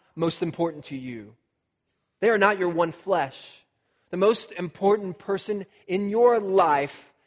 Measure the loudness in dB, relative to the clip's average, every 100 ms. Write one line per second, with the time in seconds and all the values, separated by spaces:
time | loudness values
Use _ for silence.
0 | _ -4 -2 -2 -4 -2 -4 -4 -12 -12
1 | -10 -12 -16 -20 _ _ _ _ _ _
2 | _ _ 0 4 4 2 0 0 -2 -2
3 | -2 -2 -2 -6 -20 -20 _ _ _ _
4 | _ 0 2 2 -4 -10 -10 -2 0 0
5 | -2 -10 -6 -6 -4 -8 -8 _ -6 -4
6 | -2 4 4 4 2 4 4 4 0 -6
7 | -20 _